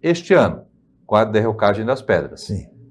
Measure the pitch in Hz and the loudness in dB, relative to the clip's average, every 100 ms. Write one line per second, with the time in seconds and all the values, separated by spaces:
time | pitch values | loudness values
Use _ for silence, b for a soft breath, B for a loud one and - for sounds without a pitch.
0 | 170 170 - 175 98 73 - _ _ _ | -4 -2 2 2 2 -2 -14 _ _ _
1 | - 104 110 107 110 107 104 101 110 135 | 0 2 2 2 0 0 0 0 -2 -4
2 | - 90 71 - - 95 - - - | 0 -2 -2 -10 -10 -10 -10 -20 -20